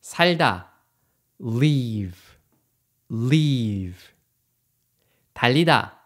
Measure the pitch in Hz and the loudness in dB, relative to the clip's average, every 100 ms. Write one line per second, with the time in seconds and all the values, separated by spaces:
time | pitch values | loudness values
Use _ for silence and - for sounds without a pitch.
0 | - - 175 170 147 92 - _ _ _ | -18 0 2 4 2 0 -10 _ _ _
1 | _ _ _ _ 120 113 147 143 123 107 | _ _ _ _ -6 0 2 0 -2 -6
2 | 95 87 - _ _ _ _ _ _ _ | -8 -10 -20 _ _ _ _ _ _ _
3 | _ 117 120 151 151 135 113 101 92 90 | _ -4 2 2 2 0 -2 -4 -6 -12
4 | - _ _ _ _ _ _ _ _ _ | -20 _ _ _ _ _ _ _ _ _
5 | _ _ _ - 120 135 170 135 - - | _ _ _ -4 0 2 4 2 0 -12